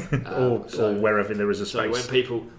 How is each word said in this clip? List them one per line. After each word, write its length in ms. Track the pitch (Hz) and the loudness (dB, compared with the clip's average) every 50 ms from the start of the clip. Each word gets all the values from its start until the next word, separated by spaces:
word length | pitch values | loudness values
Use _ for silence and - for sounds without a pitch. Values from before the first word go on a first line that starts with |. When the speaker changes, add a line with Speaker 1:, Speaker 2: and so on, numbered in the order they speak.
| - - | 0 0
Speaker 1:
Um, 140 | 147 127 120 | -2 -2 -2
Speaker 2:
Or, 440 | - 151 139 127 123 120 107 104 - | -4 -2 2 2 2 2 0 -2 -6
Speaker 1:
so, 260 | - - 113 107 104 | -2 0 0 2 2
Speaker 2:
or 40 | 101 | 2
wherever 340 | 107 107 107 104 98 101 110 | 2 4 4 4 2 0 -2
there 160 | 104 104 104 | -2 0 0
is 100 | 101 92 | 0 0
a 40 | 101 | -2
Speaker 1:
so 140 | 98 - 117 | -4 -2 -2
Speaker 2:
space. 120 | 107 107 | 0 0
Speaker 1:
when 200 | 117 123 123 120 | 0 -2 -2 2
people, 340 | 131 131 123 123 120 113 110 - - | 2 2 2 2 -2 -6 -6 -8 -16